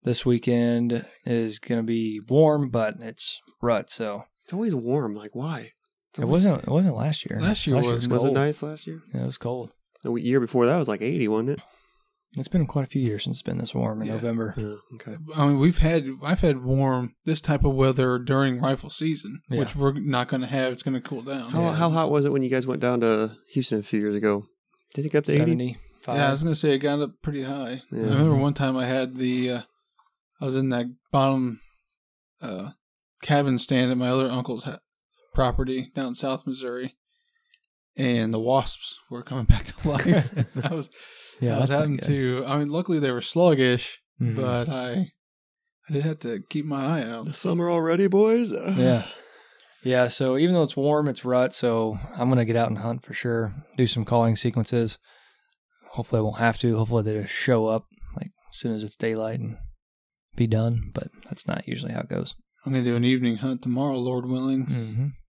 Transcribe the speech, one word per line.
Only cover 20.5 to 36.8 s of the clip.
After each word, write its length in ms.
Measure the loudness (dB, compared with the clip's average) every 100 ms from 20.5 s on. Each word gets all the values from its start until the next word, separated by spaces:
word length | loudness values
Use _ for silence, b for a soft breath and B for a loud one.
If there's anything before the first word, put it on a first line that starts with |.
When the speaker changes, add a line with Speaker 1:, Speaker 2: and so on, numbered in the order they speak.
| -2 -2
Speaker 3:
It's 100 | -2
gonna 160 | -4 -4
cool 200 | -6 -10
down. 220 | -8 -10 -4
Speaker 2:
How, 100 | 0
Speaker 1:
Yeah, 140 | 0
Speaker 2:
how 140 | 2 2
Speaker 1:
it 40 |
Speaker 2:
hot 180 | 2 2
Speaker 1:
was 100 | 2
Speaker 2:
was 60 | 2
it 60 |
when 100 | 2
you 60 | 2
guys 180 | 0 0
went 120 | 0
down 200 | 2 2
to 360 | 4 4 0 -6 _
Houston 280 | -4 0 -2
a 20 |
few 180 | 0 -2
years 140 | 0
ago? 320 | 2 2 0 -2 _ _ _ _
Did 100 | -8
it 80 | 0
get 60 | 0
up 60 | 2
to 60 |
eighty? 80 | 2
Speaker 1:
Seventy-five. 760 | 4 2 -2 -8 -18 _ -4 0
Speaker 3:
Yeah, 120 | 2
I 20 |
was 120 | 2
gonna 120 | 0
say 160 | 0 2
it 40 | 2
got 220 | 2 0
up 100 | -2 -6
pretty 220 | -8 -6
high. 400 | -6 -6 -8 -10 -10
Speaker 2:
Yeah. 60 | -4
Speaker 3:
I 60 |
remember 260 | 0 4 6
Speaker 1:
Mm-hmm. 80 | 4
Speaker 3:
one 140 | 2
time 220 | 0 -2 0
I 80 | 0
had 300 | 0 -2 -2
the, 340 | -2 0 -2
uh, 120 | -4 -8 _ _ _ _ _ _ _
I 40 | -4
was 100 | -2
in 140 | 0
that 160 | -2 -4 -8 _
bottom, 480 | 2 4 2 -2 -6 -16 _ _ _ _ _ _ _
uh, 300 | -10 -10 -10 -16 _ _ _ _
cabin 360 | 0 2 4 0
stand 320 | 2 2 2
at 80 | 0
my 100 | 0
other 220 | 0 0
uncle's 340 | -2 -4 -6
ha-, 140 | -8 -14 _ _ _ _ _
property 560 | 2 2 2 0 -2 -6
down 120 | -6 -6
in 60 |
South 320 | -4 -4 -4 -6
Missouri, 500 | -8 -6 -8